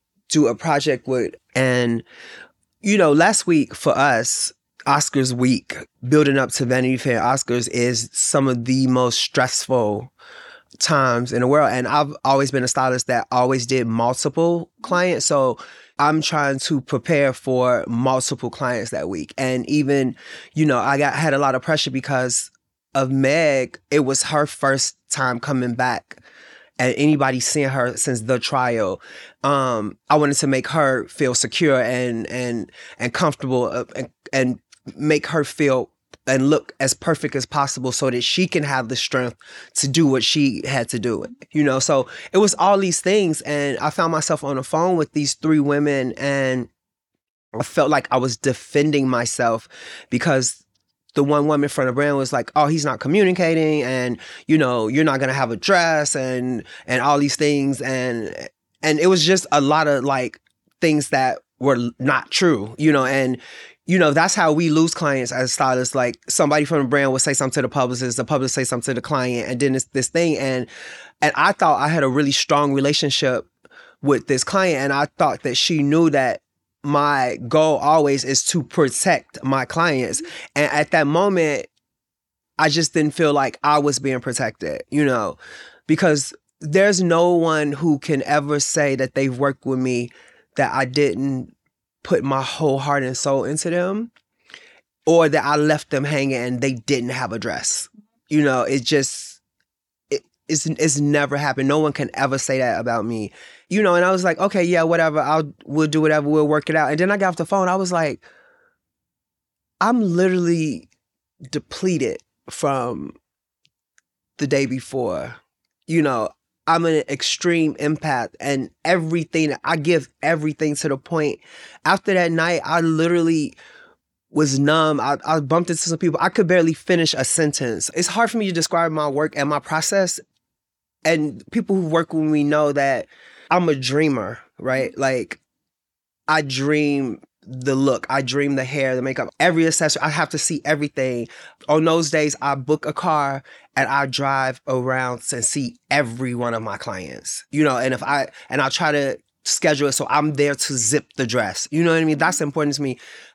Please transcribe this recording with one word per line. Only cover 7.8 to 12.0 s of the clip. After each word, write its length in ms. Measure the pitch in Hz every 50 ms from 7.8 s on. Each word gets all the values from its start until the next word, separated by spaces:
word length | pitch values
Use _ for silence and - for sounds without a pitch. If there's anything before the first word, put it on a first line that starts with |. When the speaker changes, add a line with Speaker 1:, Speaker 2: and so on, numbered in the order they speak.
| 120 123 123 110 113 -
Speaker 1:
some 360 | - - - - - 143 135 135
of 160 | 127 120 117
the 240 | 127 131 131 131 127
most 320 | 127 127 123 123 117 -
stressful 920 | - - - 139 127 123 - - - - 131 123 110 104 104 98 131 - _ _ - - - - - - - - _ _ - -
times 520 | - - 160 139 131 127 120 120 123 123
in 80 | 123 120
the 60 | 123
world. 240 | 127 143 151 143 107
And 160 | 117 127 123
I've 260 | 117 139 147